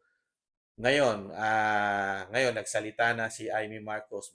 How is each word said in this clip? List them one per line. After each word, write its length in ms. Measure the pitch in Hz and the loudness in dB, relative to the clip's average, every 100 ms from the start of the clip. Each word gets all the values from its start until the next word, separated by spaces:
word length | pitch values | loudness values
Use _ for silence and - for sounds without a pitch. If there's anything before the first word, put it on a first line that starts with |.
| _ _ _ _ _ _ _ - | _ _ _ _ _ _ _ -2
ngayon, 560 | 120 143 131 104 98 | 2 4 4 2 -4
ah, 960 | 82 110 110 107 104 104 101 98 98 92 | -4 2 2 4 4 2 2 0 -4 -4
ngayon, 240 | 120 127 | 0 2
nagsalita 640 | 113 - 107 107 - 117 117 | 0 -2 -4 -2 0 2 2
na 100 | 113 | -2
si 220 | - 113 | -4 -4
Amy 320 | 107 107 107 | -2 -4 -8
Marcos 500 | 107 107 - 101 - | -8 -8 -8 -10 -12